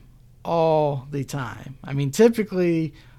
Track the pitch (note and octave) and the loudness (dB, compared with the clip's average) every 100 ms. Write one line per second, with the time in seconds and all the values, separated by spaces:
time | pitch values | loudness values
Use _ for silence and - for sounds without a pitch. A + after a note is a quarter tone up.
0 | - - - - - E3+ D#3+ D#3 D3 C#3 | -20 -20 -20 -12 -2 2 4 4 2 -2
1 | C3+ D3 C3+ C#3+ A#2+ G#2 - C3 - C#3 | -6 -6 -6 -6 -8 -10 -14 -14 -6 -2
2 | C#3 C#3 A3+ A#3 G#3+ F#3 F3 E3 D#3+ - | -2 4 4 4 -4 0 0 0 -2 -8
3 | - | -20